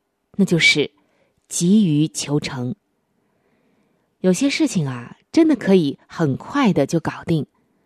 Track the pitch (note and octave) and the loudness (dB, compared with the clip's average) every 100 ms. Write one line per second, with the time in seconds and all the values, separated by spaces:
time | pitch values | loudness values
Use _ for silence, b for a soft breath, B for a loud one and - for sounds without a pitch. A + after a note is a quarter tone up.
0 | _ _ _ - F#3+ E3+ - D3+ C3+ - | _ _ _ -2 0 2 2 0 -2 -6
1 | _ _ _ _ _ - F3 G#3+ F#3+ D3 | _ _ _ _ _ -4 2 4 4 2
2 | D#3 - - D3 - C3+ B2 - _ _ | 0 -2 -4 -4 -4 -8 -8 -10 _ _
3 | _ _ _ _ _ _ _ _ _ _ | _ _ _ _ _ _ _ _ _ _
4 | _ _ F#3 F3+ C#4 - D#4 G3 C#3+ B2 | _ _ -2 0 0 0 -2 -2 -4 -6
5 | A#2+ - _ - D#4+ D4 G3 F#3+ D3 B2+ | -14 -20 _ 2 2 2 2 2 2 -4
6 | _ - D#3+ B2+ - F#3+ B3+ E3 C#3 E3 | _ -4 -2 -2 -4 0 2 2 0 -2
7 | - - - E3 C3 _ _ _ | -4 -10 -4 -4 -4 _ _ _